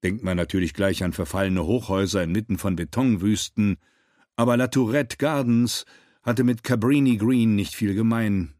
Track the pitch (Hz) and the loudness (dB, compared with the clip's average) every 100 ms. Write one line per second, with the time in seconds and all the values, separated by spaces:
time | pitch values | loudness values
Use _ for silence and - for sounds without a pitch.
0 | 92 104 95 90 85 95 87 - 98 92 | -2 -4 -4 -2 -2 0 -2 0 -2 0
1 | 92 82 87 92 98 92 80 120 117 95 | -2 -2 -4 -2 0 0 0 -2 0 -2
2 | 98 101 85 92 110 92 101 87 85 - | 0 0 0 -2 -2 -4 -2 -2 -4 -2
3 | 131 107 98 107 - - 104 90 _ _ | 0 2 0 -2 -4 0 0 0 _ _
4 | _ _ _ - 117 120 123 131 120 135 | _ _ _ -2 0 2 2 0 2 0
5 | 135 - 143 147 123 117 120 - - - | -2 -2 -2 0 2 2 2 -2 -10 -20
6 | _ _ - 117 123 117 - 123 113 143 | _ _ -4 0 2 0 -2 0 2 4
7 | 139 113 110 127 113 104 98 - 107 98 | 4 2 2 2 4 2 0 -2 -2 0
8 | 113 113 110 98 82 - | 0 0 0 -2 -4 -8